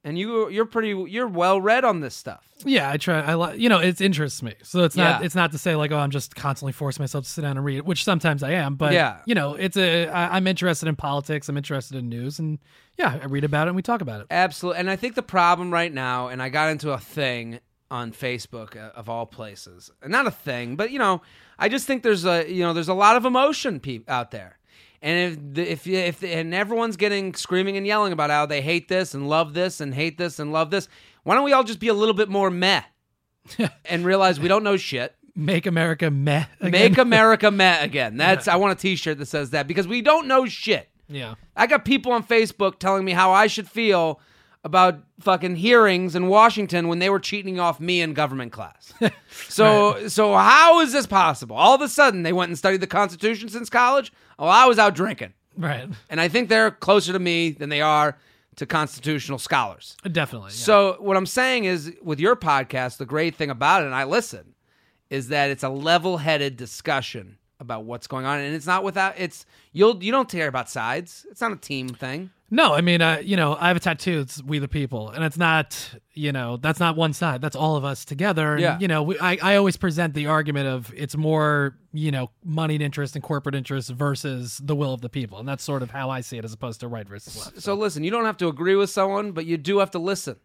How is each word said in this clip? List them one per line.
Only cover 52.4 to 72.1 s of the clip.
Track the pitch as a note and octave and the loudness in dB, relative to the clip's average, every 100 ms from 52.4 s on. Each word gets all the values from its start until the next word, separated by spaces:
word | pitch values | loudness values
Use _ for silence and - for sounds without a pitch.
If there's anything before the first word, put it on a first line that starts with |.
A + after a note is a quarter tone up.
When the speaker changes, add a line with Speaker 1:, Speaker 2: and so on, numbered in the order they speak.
| F3 | -2
Speaker 1:
and | E3+ | 0
studied | G3 F#3+ | 0 0
the | F3+ | 0
Constitution | G3 G3+ E3+ G#3+ A3 A3+ | 0 0 0 -2 -2 -8
since | A3 A3+ | -12 -2
college? | A#3+ B3 C#4 A3 _ _ - | 2 4 2 -2 _ _ -4
Oh, | D#3 | 6
I | G#3 C4 | 8 8
was | A3+ | 8
out | G#3 D3+ | 4 4
drinking. | G3+ G3 G2 _ _ - | -4 -4 -12 _ _ -8
Speaker 2:
Right. | D#3+ B2+ D3 A2+ _ | -6 -6 -8 -16 _
Speaker 1:
And | D#3+ | -2
I | E3+ | 0
think | G#3 G#3+ | 0 2
they're | A3 A3 | 4 2
closer | G#3+ - G3+ E3 | 0 4 4 4
to | F#3 | -2
me | F3+ E3+ E3 | 0 0 -2
than | C#3 D3 | -4 -6
they | D3 | 0
are | D#3 D3+ D3+ C#3+ _ _ _ - | 2 4 2 -2 _ _ _ -14
to | D3 | -4
constitutional | D#3+ D3+ - C3+ D3+ B2 C3 | -2 -2 -4 -4 -4 -4 -10
scholars. | - D3 A2 F2+ - - G3 | -2 -2 -2 -8 -20 -14 -6
Speaker 2:
Definitely, | E3 - A#2 G2 | -4 -4 -8 -14
yeah. | A2 A#2+ | -6 4
Speaker 1:
So | G#3 G3 F#3 | 6 6 0
what | G3+ F#3+ | 0 0
I'm | F#3+ | 0
saying | B3+ B3+ B3 F#3+ | -2 0 0 -2
is, | F3 D3+ - | -4 -6 -12
with | E3+ C#3+ | -8 0
your | F3+ A#3+ | 2 2
podcast, | D#3+ C#3 C3 C3 B2+ - | 2 0 0 -4 -6 -8
the | B2+ | -6
great | D3+ E3 - | -2 -2 -4
thing | D3 | -6
about | A#2+ C#3+ F#3+ | 0 2 2
it, | C#3+ | 2
and | C3 | -4
I | C3+ | 0
listen, | G#3 A3+ G2 D#2+ _ _ _ _ _ _ | -2 -2 -16 -20 _ _ _ _ _ _
is | C#3 B2 | -10 -4
that | D3 C#3+ | -2 -2
it's | C3+ | -2
a | C3+ | -6
level-headed | C3+ D#3 E3+ F3 F3 D3+ D3+ C#3+ B2 | -4 0 2 2 -2 -2 0 -2 -6
discussion | B2 - - C#3 A#2 A#2+ F#2+ G2+ _ _ | -14 -10 -4 -4 -4 -14 -16 -20 _ _
about | A#2+ A2+ A2 | -12 -10 -10
what's | A#2+ - | -14 -10
going | C3 C3 | -8 -4
on, | C#3+ | -4
and | C#3 D#3 | -4 -8
it's | D3 | -2
not | F#3 | -2
without, | G3 F#3+ F#3+ F3+ | -2 -2 -4 -4
it's, | F3+ - - _ _ | -10 -10 -20 _ _
you'll, | D#3 G#3+ G#3 | 4 4 4
you | F#3+ | -2
don't | C4+ B3+ | -2 -2
care | F3 D3+ | -4 -4
about | B2+ A#2+ | -4 -6
sides. | C3 A2+ C#3 F3 - - | -6 -4 -4 -8 -20 -20
It's | - | -8
not | A#3 | -6
a | F#3 | -6
team | - C3+ B2+ | -10 -8 -8
thing. | A#2+ B2+ | -10 -10